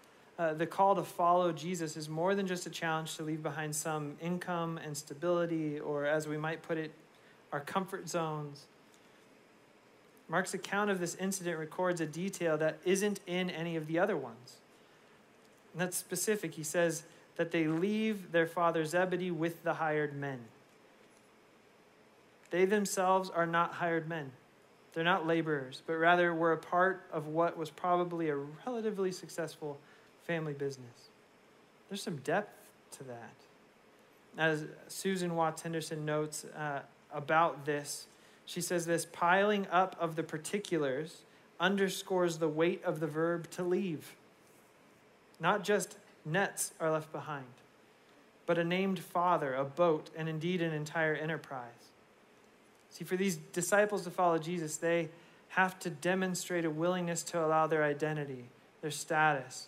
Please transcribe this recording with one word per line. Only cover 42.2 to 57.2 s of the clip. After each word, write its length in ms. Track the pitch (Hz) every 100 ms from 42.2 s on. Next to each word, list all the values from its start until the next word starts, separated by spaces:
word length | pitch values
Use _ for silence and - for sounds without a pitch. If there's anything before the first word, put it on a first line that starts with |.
| 175 160
the 100 | 160
weight 340 | 151 160 -
of 160 | 180 156
the 80 | 156
verb 440 | 151 165 170 156
to 120 | -
leave. 520 | 180 185 196 143 - - - - - - - _ - - - - - -
Not 240 | 170 208
just 360 | 180 202 - - - - 151
nets 480 | 180 190 - - -
are 100 | 160
left 220 | 156 156
behind, 420 | 156 135 143 123 123 - - - _ - - - _ -
but 100 | 170
a 60 |
named 360 | 170 180 196 180
father, 540 | - 180 180 165 143
a 100 | 131
boat, 460 | 139 139 175 156 - 160
and 120 | 160
indeed 320 | 160 170 185
an 140 | 165
entire 400 | 151 147 165 156
enterprise." 800 | 151 156 151 - 135 120 120 - - - _ _ - - _ _ - _
See, 140 | -
for 140 | 165 185
these 180 | 196 160
disciples 720 | - 180 170 208 208 202 175
to 40 |
follow 300 | 175 175 165
Jesus, 380 | 156 180 156 -
they 320 | 165 170 160 - - - -
have 280 | - 185 -
to 100 | 180
demonstrate 760 | 147 175 190 185 180 - 180 165
a 40 |
willingness 500 | 151 175 185 170 165